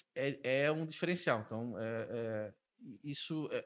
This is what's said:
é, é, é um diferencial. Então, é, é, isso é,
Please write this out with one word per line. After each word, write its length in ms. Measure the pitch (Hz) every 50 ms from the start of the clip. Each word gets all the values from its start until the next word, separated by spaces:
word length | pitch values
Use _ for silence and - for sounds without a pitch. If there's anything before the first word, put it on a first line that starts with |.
| - _ -
é, 240 | - 135 139 135 - -
é, 200 | 123 131 135 143
é 100 | 151 156
um 120 | 160 165
diferencial. 560 | 156 151 - 180 170 180 180 - 160 127 110 110
Então, 320 | - 113 110 117 123 104 92
é, 300 | 110 113 113 113 117 -
é, 420 | 113 117 117 113 110 107 107 101 - _ _ _ _ - - 131 101 - -
isso 440 | 147 143 - - - 165 156 147 - 113
é, 120 | 120 -